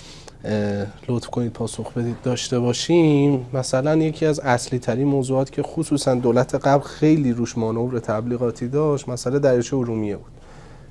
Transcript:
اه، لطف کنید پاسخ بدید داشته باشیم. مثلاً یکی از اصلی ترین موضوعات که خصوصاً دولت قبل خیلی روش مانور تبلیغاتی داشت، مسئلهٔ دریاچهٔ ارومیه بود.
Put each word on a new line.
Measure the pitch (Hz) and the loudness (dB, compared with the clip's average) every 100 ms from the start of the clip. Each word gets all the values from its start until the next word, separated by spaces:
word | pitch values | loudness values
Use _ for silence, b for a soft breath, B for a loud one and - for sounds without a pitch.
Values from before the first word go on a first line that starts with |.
| B B B - | B B B -12
اه، | - 107 104 101 101 - - | -4 -2 0 -2 -6 -8 -4
لطف | 120 - | -4 -4
کنید | 123 117 | -4 -4
پاسخ | - 113 - 107 | -4 -6 -8 -8
بدید | 120 117 113 | -6 -4 -4
داشته | 127 123 - 123 | -4 -4 -2 0
باشیم. | 120 120 - 170 156 143 143 135 123 | 0 0 2 4 6 6 4 2 -2
مثلاً | 131 127 131 147 160 | -6 -2 0 2 2
یکی | 156 156 156 | 0 0 0
از | 147 | 0
اصلی | 139 120 - 127 | 0 0 0 -4
ترین | - 120 143 | -2 0 2
موضوعات | 139 127 131 135 | 0 0 -2 -2
که | - | -4
خصوصاً | - 165 160 139 135 127 | -6 -6 -2 0 2 2
دولت | 123 120 131 139 | 4 2 2 0
قبل | 139 139 | 2 2
خیلی | - - 151 160 127 | 0 0 4 4 2
روش | 120 117 120 | 0 -2 -2
مانور | 110 113 123 120 | -2 -2 -2 -4
تبلیغاتی | - 107 120 120 120 - 120 | -2 -2 -2 -2 -2 -2 -4
داشت، | 147 151 139 - | 0 0 0 -4
مسئلهٔ | 123 123 143 | -6 -2 2
دریاچهٔ | 139 123 117 135 | 4 4 2 -2
ارومیه | 120 110 104 85 | -2 -2 -4 -6
بود. | - - B B B B B | -12 -20 B B B B B